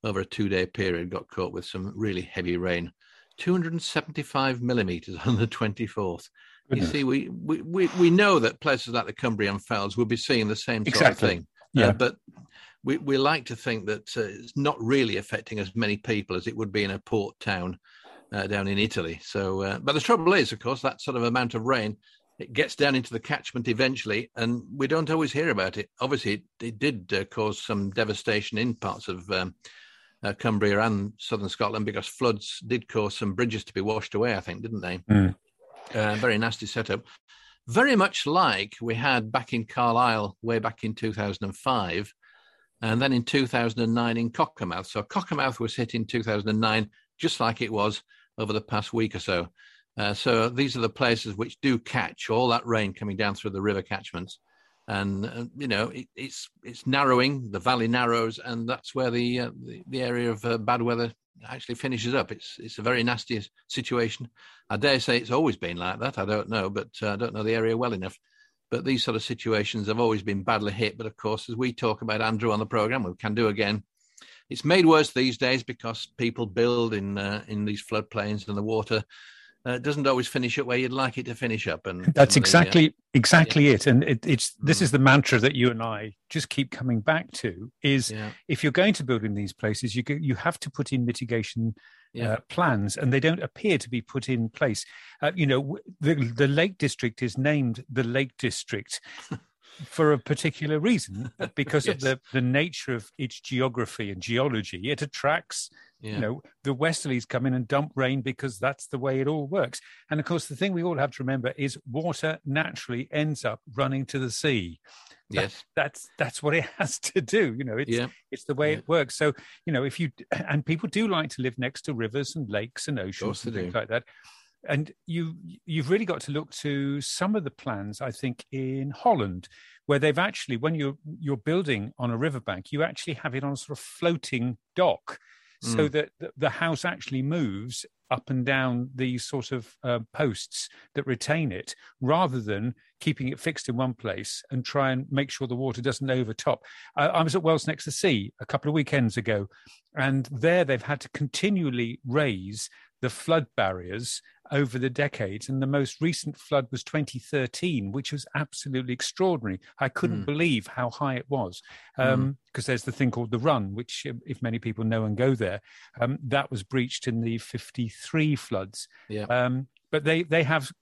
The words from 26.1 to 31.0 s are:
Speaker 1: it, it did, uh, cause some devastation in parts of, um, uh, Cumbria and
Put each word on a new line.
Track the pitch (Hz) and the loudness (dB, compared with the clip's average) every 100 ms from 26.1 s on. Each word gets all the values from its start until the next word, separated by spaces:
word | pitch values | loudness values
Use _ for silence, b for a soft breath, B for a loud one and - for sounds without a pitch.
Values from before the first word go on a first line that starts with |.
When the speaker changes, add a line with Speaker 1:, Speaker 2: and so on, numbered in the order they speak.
| 139 110 104 | 0 0 -2
Speaker 1:
it, | - _ | -4 _
it | 117 110 | -12 -2
did, | 139 120 90 | -2 -2 -4
uh, | 101 98 | -4 -2
cause | - 107 101 | -2 -2 -2
some | - 104 98 | -4 -2 -2
devastation | 95 107 101 - 104 104 107 | 0 -2 0 0 0 0 -2
in | 123 | -2
parts | 110 101 - - | -2 -6 -6 -8
of, | 90 87 | -10 -4
um, | 92 90 - B B B B B B | -2 -2 -8 B B B B B B
uh, | 104 | -6
Cumbria | 101 117 107 104 101 | -2 0 2 4 4
and | 113 104 | 2 0